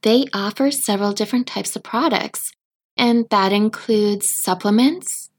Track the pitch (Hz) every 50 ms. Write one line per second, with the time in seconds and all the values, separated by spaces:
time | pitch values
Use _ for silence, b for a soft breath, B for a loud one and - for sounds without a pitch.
0 | - 214 220 247 277 - - 196 196 208 220 - 269 277 277 - - - 208 196
1 | 202 208 202 208 214 208 - 247 247 - - 175 - - - - - - - 226
2 | 285 330 226 - - - - - - - - _ _ _ _ _ _ _ _ -
3 | 247 240 233 233 226 - - 202 190 190 196 208 208 220 214 - - - 226 214
4 | 208 208 202 202 - - - - - - 185 185 - 208 208 220 247 277 330 370
5 | - - - - - - _